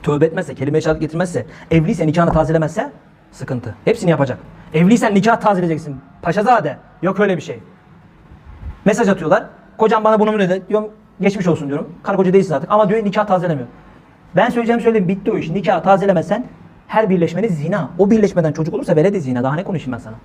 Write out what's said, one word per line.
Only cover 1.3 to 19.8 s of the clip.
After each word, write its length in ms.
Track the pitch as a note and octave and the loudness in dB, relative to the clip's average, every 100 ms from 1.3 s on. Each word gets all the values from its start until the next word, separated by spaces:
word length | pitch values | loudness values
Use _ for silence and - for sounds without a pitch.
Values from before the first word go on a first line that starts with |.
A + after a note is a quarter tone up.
| A#2+ A2 - - | -4 -8 -16 0
evliyse 360 | E3 D#3+ A#3 D#3 | 2 2 0 0
nikahını 260 | E3 E3+ | 2 2
tazelemezse 580 | D#3+ D#3 D#3+ D3+ A3 C#4+ - - _ _ | 2 2 0 0 -4 -8 -12 -20 _ _
sıkıntı. 440 | - C3 B2+ A2+ - - | -16 -8 -8 -8 -4 -2
Hepsini 240 | A3+ F3+ | 0 0
yapacak. 280 | D3 C3 - - - - | 0 0 -4 -10 -20 -4
Evliysen 420 | D#3 F3+ A#3 A3+ G3+ | 2 4 4 4 2
nikah 240 | G#3+ A3+ | 2 2
tazeleyeceksin. 600 | G#3+ F#3+ F3 D#3 D3 C3 - - | 2 2 0 -4 -6 -14 -16 -8
Paşazade. 560 | E3 E3+ A3+ A#3 - - - - | -4 0 2 2 0 -8 -16 -6
Yok 180 | F3 F#3 | -4 0
öyle 180 | G#3 F3 | 0 -2
bir 40 | |
şey. 180 | - A2+ - - _ - - - - - - - - - - | -6 -14 -16 -20 _ -20 -20 -20 -20 -20 -20 -16 -16 -2 0
Mesaj 240 | A#3 G#3 | 2 0
atıyorlar. 360 | G3 D#3 G3+ - - - - | 0 0 0 -2 -20 -20 -2
"Kocam 260 | A3 A3 | 2 2
bana 160 | G#3+ A3 | 2 2
bunu 120 | G#3+ | 2
mu 80 | G#3+ | 2
dedi?" 240 | F#3 F#3+ F#3+ | 0 -2 -2
Diyorum, 200 | G#3+ G#3+ - _ - | -4 -4 -14 _ -2
"Geçmiş 260 | G3 G3 F3 | -2 0 0
olsun." 200 | D#3 C#3+ | 0 -2
diyorum. 220 | C#3+ - - | -6 -8 -10
Karı 140 | - G3 | -4 0
koca 160 | F#3 | 4
değilsiniz 180 | F#3+ F#3 | 4 2
artık. 200 | C#3 - | -4 0
Ama 180 | G#3+ G#3 | 2 2
diyor, 160 | A3 G3+ | 0 0
nikah 220 | G#3+ G3+ | -2 0
tazelemiyor. 400 | F#3 F3 C#3+ A#2+ - - - - _ - E3+ | 0 0 -4 -6 -16 -20 -20 -20 _ -4 0
Ben 140 | A#3 | 2
söyleyeceğimi 340 | A#3+ A3+ A#3 | 0 0 2
söyleyeyim, 240 | A#3 A3 F3 | 2 2 0
bitti 240 | G3 - | -2 -2
o 60 | - | -4
iş. 120 | E3 | -4
Nikah 340 | F#3+ G#3+ F3+ | -4 0 0
tazelemezsen 640 | F3 E3 G3 F3+ D#3 G#3 B3+ - - - - | 2 2 4 0 0 -4 -6 -16 -20 -20 -4
her 220 | G#3+ G#3+ | -2 2
birleşmeniz 480 | F#3 E3 E3+ - D#3+ | 2 0 -2 -4 -2
zina. 320 | D#3 G3+ C3+ - | -2 -4 -4 0
O 140 | G3 | 2
birleşmeden 420 | A3 G3+ F3+ D#3 | 4 2 2 -2
çocuk 200 | D3 D#3+ | -2 -4
olursa 220 | C#3+ - D#3+ | -4 0 2
veledi 260 | F3+ G3+ | 2 0
zina. 220 | C3+ B2+ | -2 -2
Daha 120 | B2+ D#3 | -2 -4
ne 80 | |
konuşayım 300 | - E3+ | -4 -6